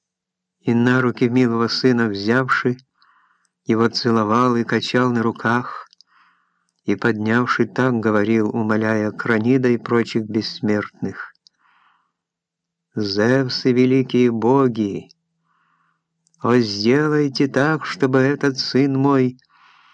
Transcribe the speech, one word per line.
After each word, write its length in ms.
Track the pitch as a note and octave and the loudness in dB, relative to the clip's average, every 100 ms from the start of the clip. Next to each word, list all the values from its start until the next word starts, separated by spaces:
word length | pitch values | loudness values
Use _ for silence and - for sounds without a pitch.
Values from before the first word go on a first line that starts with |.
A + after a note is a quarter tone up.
| _ _ _ _ _ _ | _ _ _ _ _ _
И 140 | - | -2
на 260 | A#2 A#2+ B2+ | 2 2 2
руки 260 | B2+ A2+ B2 | 0 0 0
милого 420 | B2 B2 A#2 A2+ | 2 2 0 -2
сына 400 | - B2+ A#2+ A2+ | 0 2 2 0
взявши, 680 | G2 G#2 B2 B2+ - B2 B2 _ _ _ _ _ _ _ _ | -2 -2 0 0 -2 -2 -4 _ _ _ _ _ _ _ _
его 240 | - A2 A2+ | -2 0 0
целовал 680 | - B2 A2+ G#2 A2+ B2+ A#2 | 0 0 0 2 2 2 0
и 80 | |
качал 460 | A2+ A2+ - B2+ B2 | -2 -4 -2 0 0
на 120 | A#2+ | 0
руках, 680 | A2+ - A2+ A#2+ B2 - - _ _ _ _ _ _ _ _ _ | -2 -2 -2 -2 -4 -14 -18 _ _ _ _ _ _ _ _ _
и 120 | - G2+ | -6 -2
поднявши 680 | A#2+ A2 G#2+ A#2 B2 - | -2 0 0 0 0 -2
так 300 | A2+ G2 B2+ | -2 0 0
говорил, 560 | A#2 A2 G#2+ G#2 A2+ G#2+ | 0 0 0 2 0 0
умоляя 600 | A#2 G#2+ A2 A2 A2 G#2+ | -2 -2 0 0 -2 -2
Кранида 600 | - - A2+ A#2 C3+ B2+ | -4 -2 0 2 2 2
и 80 | A#2 | 0
прочих 460 | - A#2+ A2+ A#2 | 0 -2 0 -4
бессмертных: 1080 | G#2+ G#2+ G#2 - G#2+ G#2 - - F#2+ - - _ _ _ _ _ _ _ _ _ _ _ _ _ _ _ _ | -4 -4 -4 -4 -2 -2 -4 -8 -10 -10 -16 _ _ _ _ _ _ _ _ _ _ _ _ _ _ _ _
«Зевсы, 760 | - G#2 G2 A2+ C3 C3 - C3+ | -8 -4 0 2 2 0 -2 0
великие 580 | B2 B2+ C3 B2+ B2 B2 | 4 4 2 2 2 2
боги, 800 | A2+ A2+ C3+ C3 A2+ G2+ F#2 - _ _ _ _ _ _ _ _ _ _ _ _ _ | 2 2 4 2 0 -4 -4 -12 _ _ _ _ _ _ _ _ _ _ _ _ _
о, 200 | A#2 B2 | 0 2
сделайте 880 | A2 G2+ A2 C#3 D3+ D3+ C#3+ - C#3+ | 0 -2 0 2 2 0 -2 -2 -2
так, 380 | C3 D3 D3+ - | 0 0 -2 -6
чтобы 320 | - C3+ C3 | -4 0 2
этот 400 | C3 C#3+ C#3+ C3 | 2 0 -2 -2
сын 340 | - B2+ C#3 | -2 0 0
мой, 460 | C3+ C#3 C#3 B2+ B2+ _ _ _ _ _ | 2 2 2 0 -4 _ _ _ _ _